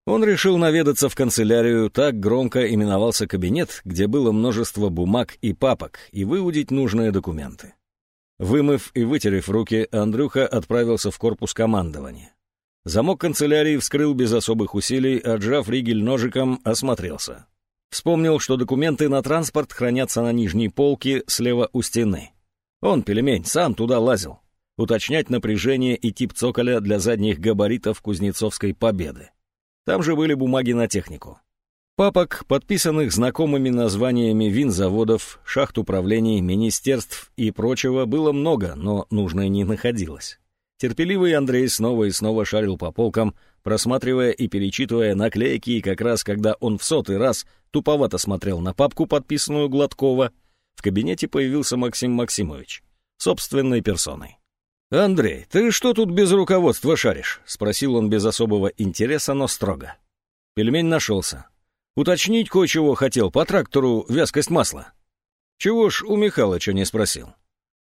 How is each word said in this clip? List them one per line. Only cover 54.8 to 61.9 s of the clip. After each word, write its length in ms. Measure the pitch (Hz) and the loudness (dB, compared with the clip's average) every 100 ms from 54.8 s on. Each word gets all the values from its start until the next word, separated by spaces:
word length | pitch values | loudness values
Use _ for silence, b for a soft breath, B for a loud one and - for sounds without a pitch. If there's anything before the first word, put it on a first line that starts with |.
| - | -2
«Андрей, 560 | 143 202 175 107 65 - | 2 2 2 0 -2 -2
ты 200 | 185 233 | 2 2
что 220 | - 254 | 2 2
тут 180 | 220 202 | 2 2
без 220 | 175 190 | 2 4
руководства 640 | 196 180 185 165 110 135 160 | 4 4 4 4 2 2 2
шаришь?» — 460 | 117 - - - | 2 -2 -4 -10
спросил 520 | - - 104 104 139 117 | -12 -4 -2 0 0 0
он 120 | 107 | 2
без 160 | 107 | 2
особого 440 | 110 - 113 104 98 - | 2 0 2 2 0 -2
интереса, 560 | 98 82 120 151 - | -4 0 -2 -2 -2
но 120 | 139 123 | -2 -2
строго. 500 | - - 67 65 - _ _ _ _ _ | -4 -4 -6 -10 -20 _ _ _ _ _
Пельмень 320 | - 110 160 165 | -2 0 2 2
нашёлся. 600 | 160 - 98 - 67 - _ _ _ _ | 0 0 -2 -4 -10 -16 _ _ _ _